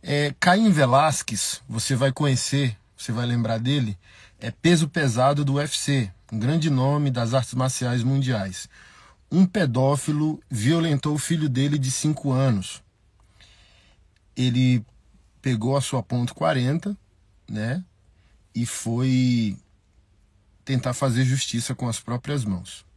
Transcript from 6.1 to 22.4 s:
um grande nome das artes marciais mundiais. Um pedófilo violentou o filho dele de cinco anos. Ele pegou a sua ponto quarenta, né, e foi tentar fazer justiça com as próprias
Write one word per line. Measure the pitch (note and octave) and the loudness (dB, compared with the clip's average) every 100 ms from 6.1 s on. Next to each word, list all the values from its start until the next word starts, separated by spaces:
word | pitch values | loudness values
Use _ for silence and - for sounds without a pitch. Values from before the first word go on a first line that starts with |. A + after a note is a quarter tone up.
| - _ | -6 _
um | A2+ | -4
grande | A#2 D#3+ D#3+ | 0 0 2
nome | C3+ C3 D3 D3 | 2 2 2 0
das | B2 A#2 | 0 0
artes | C3 B2 | 0 -2
marciais | B2 C3 - B2+ B2 | -2 -2 -2 -2 0
mundiais. | A#2+ C#3 C3 A2+ F#2+ F#2 - - - - - _ _ | 0 0 0 -2 -4 -10 -14 -20 -20 -20 -20 _ _
Um | E3 F#3 | 4 4
pedófilo | G#3+ D#3 A#2+ C3+ C#3+ - D3+ D#3 D3+ - | 4 0 2 2 2 0 0 0 -2 -8
violentou | A2+ A2+ E3+ E3 C#3+ D3+ | -2 2 2 2 0 0
o | D3 | -4
filho | - E3+ D3+ | -2 -2 0
dele | B2+ C#3+ D3 | 0 0 0
de | C3 | -2
cinco | C3 D3+ D3+ C#3+ | -2 -2 -2 -2
anos. | B2+ C3+ G#2 F#2 - _ _ _ _ _ _ - _ _ _ _ _ _ _ _ - | 2 2 0 -4 -14 _ _ _ _ _ _ -20 _ _ _ _ _ _ _ _ -2
Ele | B2+ A#2+ B2+ B2 G#2 _ _ _ _ _ | 0 2 4 2 0 _ _ _ _ _
pegou | C3+ A#2+ A2+ | -4 -2 0
a | C#3 | -2
sua | C3 C3 | -2 -4
ponto | - B2 A#2+ | -4 -4 -4
quarenta, | - E3 C#3+ B2 D#3+ - G#3 _ _ _ _ - | -2 0 0 0 -2 -4 -10 _ _ _ _ -10
né, | G#2+ A2 D3+ F#3 _ _ _ _ _ _ | -6 -4 -6 -8 _ _ _ _ _ _
e | - A#2 | -6 -6
foi | - - A#2 C3 B2+ B2+ A#2+ A2 F#2+ _ _ _ _ _ _ _ _ _ _ | -6 -4 -2 0 2 2 2 0 -4 _ _ _ _ _ _ _ _ _ _
tentar | - C3+ B2+ | -4 -2 -2
fazer | B2 C3+ A#2+ | -2 0 2
justiça | C3 C3+ - A#2+ A#2 C3 | 2 0 -2 -4 -6 -6
com | B2 | -4
as | A2 | -6
próprias | - A#2+ C3+ C#3+ | -6 -8 -4 -4